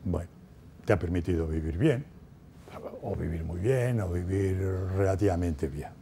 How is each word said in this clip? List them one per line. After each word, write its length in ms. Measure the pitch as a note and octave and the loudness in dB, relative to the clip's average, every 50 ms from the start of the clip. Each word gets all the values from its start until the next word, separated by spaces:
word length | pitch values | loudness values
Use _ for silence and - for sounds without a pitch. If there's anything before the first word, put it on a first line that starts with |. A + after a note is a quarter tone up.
| - | -2
Bueno, 240 | G2+ E2+ E2 F2 - - - - - - - - - - - - | -2 -2 -2 -4 -6 -14 -20 -20 -20 -20 -20 -20 -20 -20 -16 2
te 80 | - | 2
ha 60 | A2 F2 | 2 4
permitido 480 | - E2 F#2 F2+ D#2+ - F2+ E2 E2 | 4 0 0 0 0 0 0 0 0
vivir 300 | D#2 D#2+ D#2+ D#2 D#2+ D#2 E2+ | 0 -2 -2 -2 -2 -2 2
bien, 260 | C3+ D#3+ C3 B2 C#3+ - - - - - - - - - - - - - - - - - - - | 2 2 2 2 -4 -10 -16 -20 -20 -20 -20 -20 -20 -20 -20 -20 -20 -18 -16 -14 -14 -12 -12 -10
o 140 | - G#2 G2 | -6 -6 -4
vivir 260 | E2 E2 E2 E2 E2 | -4 -4 -4 -4 -4
muy 180 | D#2+ E2 E2+ F2 | -6 -6 -6 -2
bien, 420 | F#2 A#2+ C3+ B2+ A#2+ B2 B2 A2 | 2 2 4 4 4 2 2 0
o 60 | G2 F2+ | 0 0
vivir 480 | E2+ F2+ F2+ F2 F#2+ G2 G2 F#2+ F#2+ F#2 F#2+ F#2+ F#2+ F#2 F#2+ F#2 F#2 | 0 -2 0 0 0 2 2 2 2 0 0 0 -2 -2 -2 -2 2
relativamente 720 | F#2+ G2 F#2+ F#2+ F2 G#2 G2 F2 F2 F2 F2 D#2+ - - C#2+ | 2 4 4 4 4 4 4 4 4 2 0 0 0 -2 -4
bien. 220 | C#2 D2 C#2+ - - - | -4 -6 -8 -10 -12 -16